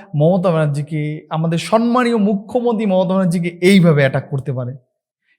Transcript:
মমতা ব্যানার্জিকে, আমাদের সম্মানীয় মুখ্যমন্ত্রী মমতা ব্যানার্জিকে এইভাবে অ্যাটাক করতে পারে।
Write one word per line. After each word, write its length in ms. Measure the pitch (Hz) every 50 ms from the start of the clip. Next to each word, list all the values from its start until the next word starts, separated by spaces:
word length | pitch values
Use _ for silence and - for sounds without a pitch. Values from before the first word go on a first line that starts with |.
| - - -
মমতা 360 | 147 147 165 185 190 175 190
ব্যানার্জিকে, 760 | 160 160 156 147 139 147 147 - 160 151 151 151 151 156 - _
আমাদের 280 | 165 156 160 165 165 165
সম্মানীয় 580 | 165 - 220 226 233 240 233 247 247 233 240
মুখ্যমন্ত্রী 680 | 226 202 202 220 202 - - - 254 233 240 233 202 226
মমতা 220 | 202 185 185 190 170
ব্যানার্জিকে 500 | 185 190 190 175 165 185 170 175 170 -
এইভাবে 380 | 175 185 202 196 165 175 151 151
অ্যাটাক 300 | 139 135 135 135 - -
করতে 220 | 147 135 120 139
পারে। 200 | 127 127 123 123 139 143 _ _ _ _ _ _ _ _ _ _ _